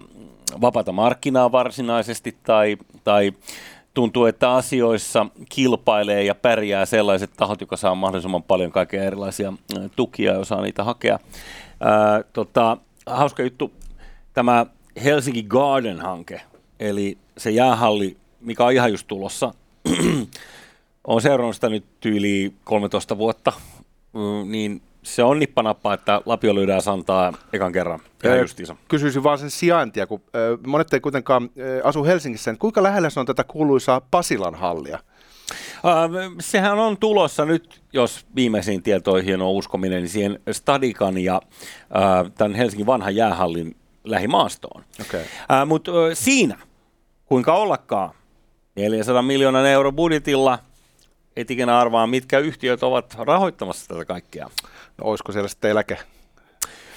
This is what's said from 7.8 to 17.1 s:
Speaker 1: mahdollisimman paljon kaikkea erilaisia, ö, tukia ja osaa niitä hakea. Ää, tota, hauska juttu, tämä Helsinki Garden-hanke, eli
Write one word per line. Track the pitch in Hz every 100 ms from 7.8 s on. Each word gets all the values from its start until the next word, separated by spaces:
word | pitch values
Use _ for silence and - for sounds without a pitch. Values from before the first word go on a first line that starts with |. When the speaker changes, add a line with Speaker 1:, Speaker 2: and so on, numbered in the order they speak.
| 98
Speaker 1:
mahdollisimman | 92 95 92 90 87
paljon | - 92 87
kaikkea | 95 90 98
erilaisia, | 98 98 98 - 98 95 - 98
ö, | 98 -
tukia | 120 - 101
ja | 95
osaa | 98 98
niitä | 101 -
hakea. | 104 - 113 107 - - - - - -
Ää, | 113 107 107 107 -
tota, | 117 101 127 113 120 _ _ -
hauska | 127 143 -
juttu, | 127 - 131 - - - - - -
tämä | 127 123 120 117 _ _ -
Helsinki | 135 147 131 120
Garden-hanke, | 104 127 143 135 113 82 90 85 87 92 - _ _ -
eli | 107 101 101